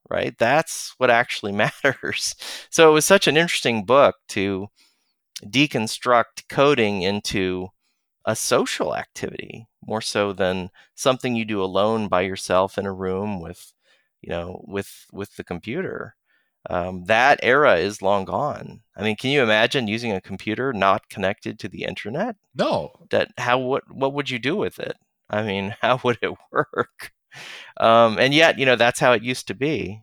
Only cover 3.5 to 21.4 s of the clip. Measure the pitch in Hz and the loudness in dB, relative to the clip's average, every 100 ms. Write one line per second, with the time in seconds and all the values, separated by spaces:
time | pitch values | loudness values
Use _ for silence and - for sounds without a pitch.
3.5 | - 131 113 95 135 117 - - - 98 | 0 0 0 4 6 6 4 -6 -4 -2
4.5 | 95 104 _ _ _ _ _ _ - 104 | -4 -8 _ _ _ _ _ _ -20 -4
5.5 | 113 147 123 110 - 127 120 - - - | 0 2 0 -2 -4 2 2 2 -4 -6
6.5 | - 143 139 107 101 90 104 - 107 92 | 2 4 4 2 0 -2 -2 -4 -2 -2
7.5 | 92 92 _ _ _ _ _ - 110 - | -4 -8 _ _ _ _ _ -6 -4 0
8.5 | 123 262 - - - - - - - - | 0 0 -4 -4 -6 -8 -10 -10 -10 -14
9.5 | - 113 _ - 110 - 110 101 95 92 | -16 -20 _ -8 -6 -4 -2 -2 0 -2
10.5 | 92 92 _ _ - 135 127 127 117 110 | -2 -6 _ _ -4 -2 0 -2 -4 -2
11.5 | 107 95 95 104 113 104 92 95 92 - | -2 -2 0 0 0 0 0 0 -4 0
12.5 | 92 95 - 101 92 95 92 104 98 82 | 0 0 -2 -6 -4 -4 -4 -6 -8 -10
13.5 | 90 - _ _ _ _ _ - 87 87 | -16 -20 _ _ _ _ _ -10 -8 -8
14.5 | 92 - 98 98 - - - 98 - - | -12 -10 -8 -8 -14 -18 -14 -12 -12 -10
15.5 | 87 101 143 175 - - _ _ _ _ | -10 -8 -8 -8 -10 -12 _ _ _ _
16.5 | _ - 90 90 92 90 110 131 - 101 | _ -8 -4 -4 -6 0 4 4 4 4
17.5 | 135 143 90 98 104 98 101 92 95 143 | 4 4 4 0 -2 0 0 0 -4 -4
18.5 | 107 110 101 _ - 107 107 131 143 117 | -6 -12 -18 _ -6 -4 -2 -2 2 2
19.5 | 107 120 143 113 110 120 95 - 95 - | 4 2 0 -2 -4 -4 -6 -6 -10 -6
20.5 | 107 131 110 98 104 - - 95 104 | -4 -4 2 2 2 -2 -4 -4 -4